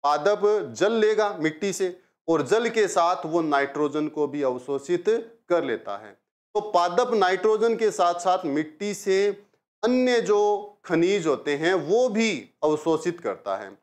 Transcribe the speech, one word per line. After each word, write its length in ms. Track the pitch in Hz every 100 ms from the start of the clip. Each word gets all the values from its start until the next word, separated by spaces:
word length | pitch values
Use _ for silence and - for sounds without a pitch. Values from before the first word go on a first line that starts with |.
पादप 680 | 143 151 165 208 202 214 139 113
जल 140 | 190
लेगा 460 | 226 214 214 208 185
मिट्टी 320 | 156 151 202
से 260 | 185 190 180 _ _ -
और 200 | 165 135
जल 220 | 214 233
के 180 | 220 196
साथ 380 | 190 170 185 160
वो 160 | 170
नाइट्रोजन 680 | 160 143 139 147 147 147 151
को 200 | 151 143
भी 140 | 143
अवशोषित 640 | 135 123 123 139 139 175 180 226 226 - _
कर 140 | 175
लेता 340 | 139 113 - 101
है। 140 | 107 98 _ _ _
तो 80 | 208
पादप 520 | 208 180 175 175 247
नाइट्रोजन 640 | 226 185 185 220 214 233 226
के 160 | 220
साथ 220 | - 175
साथ 320 | 175 185 180 156
मिट्टी 480 | 143 156 - 202
से 520 | 196 - 190 202 196 _ _ _ _
अन्य 380 | 226 254 254 240
जो 200 | 180 208 208 208 - - -
खनिज 420 | 165 170 202 160
होते 280 | 147 156 143
हैं 180 | 170
वो 360 | 185 147 214 254
भी 400 | 214 226 160 101 _
अवशोषित 560 | 151 151 165 156 170 170
करता 360 | 110 95 - 98
है। 140 | 98 98